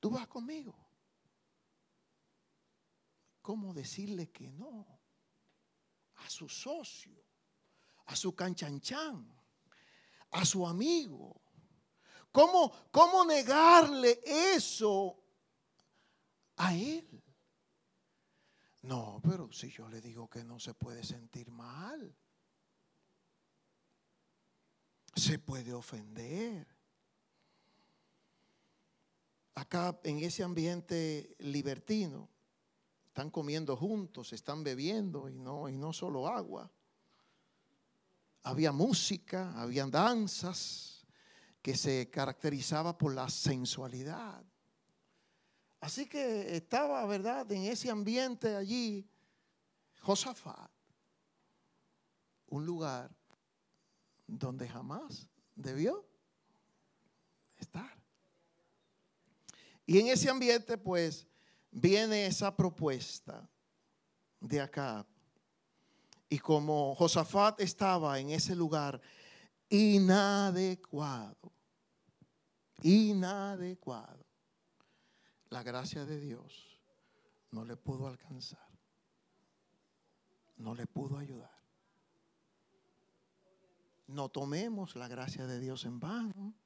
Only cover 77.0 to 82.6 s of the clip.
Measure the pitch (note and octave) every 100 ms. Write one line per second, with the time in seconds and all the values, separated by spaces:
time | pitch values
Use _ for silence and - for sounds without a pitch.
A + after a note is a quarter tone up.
77 | _ _ _ _ _ A2 A2+ A#2 - C3
78 | C3+ B2+ - C3 - - - _ _ _
79 | _ _ _ _ _ _ _ _ _ _
80 | _ _ _ _ _ _ A2+ A#2+ A#2 -
81 | C#3 C#3 C#3+ B2+ - _ _ _ _ _
82 | _ _ _ _ _ _